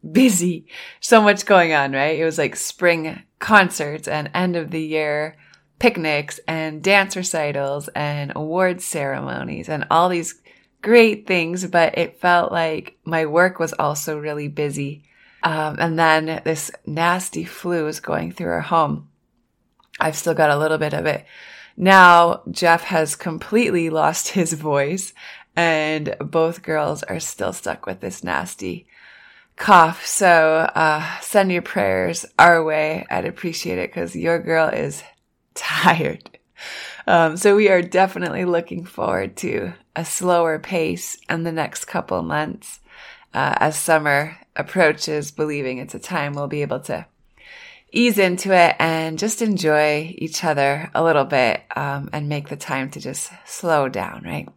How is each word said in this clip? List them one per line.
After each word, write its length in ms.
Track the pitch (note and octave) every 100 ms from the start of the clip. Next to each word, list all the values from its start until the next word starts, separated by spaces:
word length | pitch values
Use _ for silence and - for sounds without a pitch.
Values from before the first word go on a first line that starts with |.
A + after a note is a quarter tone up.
| D#3+
busy, 520 | E3+ C4 F#3 F3 E3 - - - -
so 200 | - A#3
much 240 | G#3 G3+ -
going 280 | G3 E3+
on, 180 | D3+ C#3
right? 260 | C3+ C#3+ D#3
It 60 |
was 140 | D#3+ D#3
like 180 | C#3 -
spring 680 | - - F3+ E3+ D#3 - - _
concerts 680 | - G#3+ F#3 - D3 D3+ -
and 240 | D3+ D3
end 220 | E3+ F#3 F3
of 160 | D3+
the 100 | D#3+
year 540 | D#3 D#3 D3+ D3 D3+ - _ _ _ _
picnics 640 | B3 A3+ D#3+ D3 D3 - -
and 340 | D#3+ D#3+ D#3
dance 360 | E3 G3+ G3 F#3+
recitals 720 | F3+ E3+ D3 C#3+ C#3 C#3+ C#3+
and 420 | - D3 D3 C#3+
award 460 | - D#3 E3+ F#3 F3+
ceremonies 840 | - D#3+ C#3 C3+ C#3 C3 C3+ D3 E3
and 180 | D#3 -
all 160 | E3 F3+
these 340 | F3+ D#3+ - _ _ _ _
great 460 | - A#3 A3+ G#3 -
things, 380 | F3+ E3 F3+ F3+
but 320 | F3 E3 -
it 240 | E3+ -
felt 280 | F3+ F3 -
like 480 | F3 E3 D#3 - _
my 220 | - D#3+ D#3
work 340 | D#3 F#3 F#3
was 140 | E3
also 440 | - D3 D3 - D3+
really 300 | D3+ D3 D3
busy. 560 | D3 D3 C#3+ C#3 D3 _ _ _ _
Um, 320 | - D#3 D#3 -
and 200 | E3 D#3+
then 420 | E3 D#3+ D#3 D#3+ -
this 260 | D#3 - - -
nasty 580 | D3+ E3+ F3+ F3+ D#3+
flu 440 | E3+ - F3+ F3 D3+
is 120 | D#3
going 320 | - D#3 E3
through 200 | - F3
our 100 | E2+
home. 480 | - E3 D3+ D2 - _ _ _ _ _ _ _ _ -
I've 160 | D3+ D3+
still 180 | -
got 160 | D#3+ D3+
a 80 | C#3+
little 200 | D#3 D#3
bit 160 | D3+
of 120 | D3 E3
it. 200 | C#3+ - - - - - -
Now 680 | F#3 F#3+ F3+ E3+ E3+ - -
Jeff 340 | E3+ F3 E3
has 340 | - E3+ D3+ -
completely 720 | F3+ D#3+ - G#3+ A#3+ F3+ E3
lost 400 | D#3 D3+ E3+ -
his 240 | G3+ E3
voice, 600 | D#3+ D3+ C#3+ C#3 F#3 - - - - - -
and 580 | E3+ D#3 D#3 D#3 D3+ -
both 420 | D3 E3 D#3+ E3+
girls 400 | - D#3 D3+ D3+
are 160 | - E3
still 320 | - - F#2
stuck 340 | - - E2 -
with 140 | F#2
this 240 | - F2+
nasty 640 | F2 C#2+ F3 - F#2+ - _ _ - - - _ _ _
cough. 500 | - F#3+ D#3+ E3+ -
So, 640 | - F#3+ E3+ D#3+ D#3+ E3
uh, 460 | - D#3+ D#3 D#3+ -
send 320 | - G#3+ G3
your 100 | F3
prayers 640 | - G3 G3+ F#2+ F#2 E3+ - -
our 240 | E3 E3+
way. 420 | D#3 D#3 D#3 D#3+ -
I'd 160 | - F#2
appreciate 520 | F3+ F3 E3 - F2+
it 140 | -
'cause 240 | - E3+ F3
your 240 | E3 E3+
girl 300 | E3+ D#3+ D#3+
is 340 | - C#3+ D3 - _ _
<laughs> 240 | _ _
tired. 840 | - - - F3+ E3 D3 - - - _ _ - - - - -
Um, 300 | E3+ D#3+ E3
so 220 | G#3 G3+
we 100 | G#3
are 140 | F#3
definitely 640 | F3 F3+ F#3+ F#3 F3 - F3+
looking 400 | E3+ E3+ F3 F3+
forward 500 | - - F#2 G2 -
to 360 | - - - - _ -
a 80 | E3
slower 540 | - F3+ F3 E3 D#3
pace 580 | - F3+ D#3+ F3 - - -
in 140 | E3
the 80 | E3+
next 340 | D#3+ D3 - -
couple 360 | F#3 - F2+
months, 580 | D#3+ D3+ D#3 F3+ - - _ - - - _
uh, 220 | - C#3 -
as 200 | D3 D3
summer 600 | - D#3+ D3+ C#3+ D3+ - _ -
approaches, 760 | C#3 F#3 D#3+ D#3 - D3+ D3
believing 460 | - D3+ D3 C3 B2+
it's 180 | C3 -
a 40 |
time 340 | - F3+ C#3+
we'll 140 | C#3+ C#3+
be 140 | D3
able 180 | C#3+ C3
to 240 | - - - _ _ _ - - - - _
ease 260 | - A#3+ G3+
into 360 | F#3 F3+ G3
it 240 | F#3 E3+ -
and 400 | E3 D#3+ D#3+ D#3+
just 220 | G#3 -
enjoy 760 | A3+ F#3 E3 D3+ D3+ D3+ D#3+ F3+
each 280 | D#3+ - E3+
other 440 | C#3+ C#3 C#3+ E3+
a 100 | -
little 220 | E3 D3+ C3+
bit, 380 | C#3 A#2+ - _ -
um, 340 | C#3+ C#3 C#3
and 160 | D3+ D3
make 180 | D3 D3
the 80 | C#3+
time 340 | - C3+ C3+
to 100 | -
just 280 | - D#3 - - -
slow 440 | - F3 D#3 C3+
down, 340 | G#2 F#2 -
right? 240 | E2+ E2+ -